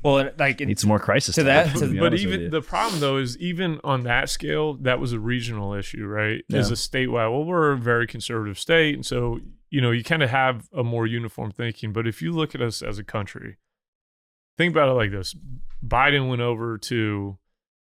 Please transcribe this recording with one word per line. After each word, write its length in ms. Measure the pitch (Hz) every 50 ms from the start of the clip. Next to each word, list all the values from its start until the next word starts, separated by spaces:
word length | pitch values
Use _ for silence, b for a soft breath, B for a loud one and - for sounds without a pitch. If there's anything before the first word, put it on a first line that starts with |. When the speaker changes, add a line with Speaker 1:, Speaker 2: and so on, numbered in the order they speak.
| -
Speaker 1:
Well, 140 | 143 139 139
and, 120 | 139 139 -
like, 220 | - 143 135 131 -
Speaker 2:
need 180 | 147 - 101
some 120 | - - 104
more 100 | 107 101
crisis 360 | - - 101 135 - - -
Speaker 1:
to 60 | 165
Speaker 2:
time, 60 | 147
Speaker 1:
that, 260 | 135 135 156 175 156 135
Speaker 2:
to 40 | 165
Speaker 1:
to 60 | 151
Speaker 2:
be 120 | 131 - -
Speaker 3:
But 80 | 170
Speaker 2:
honest 180 | 170 160 180 208
with 80 | 185 185
Speaker 3:
even 80 | 180 170
Speaker 2:
you. 40 | 170
Speaker 3:
the 120 | 160 156
problem, 380 | 143 - 180 190 220 226 196 156
though, 180 | 147 139 135
is 200 | 135 135 120 117
even 420 | - 170 180 175 170 190 170 156 - -
on 200 | 143 135 127 120
that 260 | 120 120 131 139 147
scale, 440 | - - 160 147 151 151 156 151 143 -
that 180 | 135 127 127 127
was 140 | 135 123 120
a 60 | 110
regional 540 | 104 117 123 123 113 117 113 104 101 98 101
issue, 320 | 101 95 - - 113 104
right? 380 | 101 104 107 107 107 110 - - -
As 180 | - 143 120 104
Speaker 2:
Yeah. 40 | 117
Speaker 3:
a 20 |
statewide, 560 | - - - - 131 127 123 117 117 113 113
well, 140 | 120 143 156
we're 260 | 170 180 170 156 147
a 60 | 139
very 300 | 127 113 123 120 120 117
conservative 520 | - - 113 - - 117 110 107 104 95 -
state, 340 | - - 165 165 160 151 143
and 100 | 131 127
so, 340 | - 131 123 123 120 117 - - - - - _ -
you 100 | 143 139
know, 100 | 123 120
you 120 | 117 120 113
kinda 240 | - 165 160 143
have 400 | 117 127 135 131 131 127 107 - _ -
a 100 | 147 120
more 240 | 117 117 117 113
uniform 440 | 113 117 117 117 113 - - 120 107
thinking. 420 | 104 - 120 117 110 - - 110 95
But 140 | 113 113
if 140 | 113 110 -
you 100 | 160 165 170
look 200 | 160 156 147 -
at 60 | -
us 200 | 123 117 104 -
as 180 | - - 101 101
a 40 | -
country, 540 | - - 110 98 - - - - - 98 _ _ _ _ _ _ _ _ _ _ _ _ _ _ _ _ _ _ _ _
think 140 | - 165 175 156
about 160 | 160 147 131
it 40 | 127
like 180 | 123 107 101
this. 220 | 101 98 95 - - - - - - - - - - - -
Biden 420 | 110 120 123 135 143 143 143 131 127
went 120 | 127 120
over 360 | 120 120 120 110 117 117 113
to 600 | 107 - - 123 117 110 107 104 101 98 101 98 - _ _ _ _ _ _ _ _